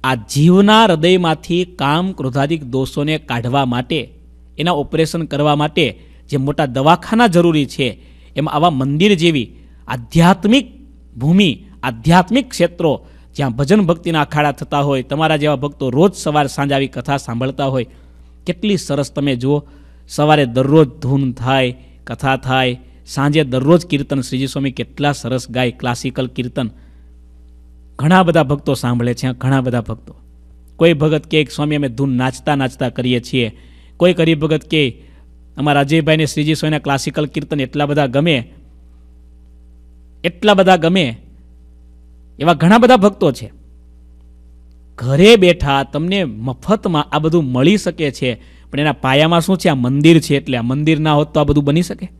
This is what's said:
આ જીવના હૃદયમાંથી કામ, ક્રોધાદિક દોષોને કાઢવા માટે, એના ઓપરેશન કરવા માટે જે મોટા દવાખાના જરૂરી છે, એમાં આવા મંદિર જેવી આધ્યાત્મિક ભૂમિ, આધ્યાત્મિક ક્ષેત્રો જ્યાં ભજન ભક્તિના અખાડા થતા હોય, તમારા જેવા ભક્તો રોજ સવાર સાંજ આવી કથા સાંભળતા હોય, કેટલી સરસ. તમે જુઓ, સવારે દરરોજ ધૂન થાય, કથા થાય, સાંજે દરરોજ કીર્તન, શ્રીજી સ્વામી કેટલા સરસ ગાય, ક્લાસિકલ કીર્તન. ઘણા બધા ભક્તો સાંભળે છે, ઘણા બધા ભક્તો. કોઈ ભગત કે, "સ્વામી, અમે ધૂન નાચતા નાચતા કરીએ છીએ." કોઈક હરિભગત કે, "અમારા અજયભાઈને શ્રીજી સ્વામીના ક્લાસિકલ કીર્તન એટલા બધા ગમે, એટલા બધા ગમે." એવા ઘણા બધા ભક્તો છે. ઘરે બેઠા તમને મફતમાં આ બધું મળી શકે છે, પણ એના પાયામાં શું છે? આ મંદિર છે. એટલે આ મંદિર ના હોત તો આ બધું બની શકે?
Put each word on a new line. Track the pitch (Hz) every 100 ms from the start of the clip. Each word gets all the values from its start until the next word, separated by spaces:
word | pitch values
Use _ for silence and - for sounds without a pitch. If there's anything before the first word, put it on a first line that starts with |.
આ | 131 127
જીવના | 104 139 160 185 202 220 220
હૃદયમાંથી | 165 165 185 170 156 - 170 175
કામ, | 175 139 156 185
ક્રોધાદિક | 185 131 127 143 165
દોષોને | 135 131 131 - 147 156
કાઢવા | - 120 117 139 131
માટે, | 120 123 160 117 - - - - -
એના | 165
ઓપરેશન | 160 135 156 160 170
કરવા | 160 143 147 147
માટે | 151 185 139 92 - - -
જે | 143
મોટા | 135 143 147
દવાખાના | 123 139 175 - 226 240
જરૂરી | 175 170 156 131
છે, | - 131 98 - - - -
એમાં | 156
આવા | 147 175
મંદિર | 139 135 147 202
જેવી | 190 170 151 110 - - - -
આધ્યાત્મિક | 120 117 165 170 185 202 254 - - - - - 117
ભૂમિ, | 139 180 196 101 - -
આધ્યાત્મિક | 127 113 113 175 180 240 -
ક્ષેત્રો | - 170 175 165 127 - - - -
જ્યાં | 139
ભજન | 117 139 208
ભક્તિના | 180 165 170 160
અખાડા | 143 151 147
થતા | 139 - 147
હોય, | 143 135
તમારા | 123 139 160 156
જેવા | 147 139
ભક્તો | 143 143 135
રોજ | 123 190
સવાર | - 165 151 139
સાંજ | - 143
આવી | 139 139
કથા | - 123 139
સાંભળતા | - 117 131 131 139
હોય, | 131 113 - - - - - -
કેટલી | 175 - 190
સરસ. | - 143 135
તમે | - 143 123
જુઓ, | 131 147 143 - - - -
સવારે | - 151 151 131
દરરોજ | 120 131 156 143
ધૂન | - 127 139 135
થાય, | 123 120 135 131 123 - -
કથા | - 120 139 131
થાય, | 127 131 127 123 - - -
સાંજે | - 139 147
દરરોજ | 143 131 131 170 -
કીર્તન, | 143 139 139
શ્રીજી | 123 127 135
સ્વામી | 139 135
કેટલા | 127 120 - 143
સરસ | 139 117 127 120
ગાય, | 127 127
ક્લાસિકલ | 117 127 120 135 123 127
કીર્તન. | - 123 143 117 - - - - - - - - - - - - -
ઘણા | 147 190
બધા | 175 165
ભક્તો | 135 143 -
સાંભળે | 135 123 120 120
છે, | 117 131
ઘણા | 127 127 135
બધા | 127 120
ભક્તો. | 113 113 - - - - - - - -
કોઈ | 165
ભગત | 151 156 151 -
કે, | 156
"સ્વામી, | 151 - 147 151
અમે | 143
ધૂન | 117 139
નાચતા | 123 127 127 - 143
નાચતા | 131 - 127
કરીએ | - 127 123
છીએ." | 113 131 113 - - - - -
કોઈક | 175 180
હરિભગત | 165 160 151 156
કે, | - 160 135 - - - - - - -
"અમારા | 156 143
અજયભાઈને | 139 160 156 156 151
શ્રીજી | - 151 156
સ્વામીના | 156 151
ક્લાસિકલ | 147 135 - 147 147
કીર્તન | - 143 147
એટલા | 135 147 147
બધા | 147 139
ગમે, | 127 165 143 113 - - - - - - - - - - - - - - - - -
એટલા | 175 170 208
બધા | 196 190 185
ગમે." | 160 190 143 113 - - - - - - - - - - - -
એવા | 156
ઘણા | 156 165 226
બધા | 233 247
ભક્તો | 202 202 165
છે. | 127 104 - - - - - - - - - - - - - - -
ઘરે | 120 139 202 233
બેઠા | 180 170 143 139
તમને | 135 147 165 202
મફતમાં | 165 107 123 127 - 208 - 160
આ | 147 151
બધું | 156 170 139
મળી | 123 143 208
શકે | - 170 151
છે, | - 131 113 - - -
પણ | 135
એના | 151
પાયામાં | 127 135 139 156 170
શું | 165 190
છે? | 180
આ |
મંદિર | 139 123 139 151 165
છે. | - 143
એટલે | - 123
આ |
મંદિર | 117 135 151 156
ના | 156
હોત | 147 151
તો | 151
આ |
બધું | 147 143
બની | 143 151
શકે? | 180 202 190 -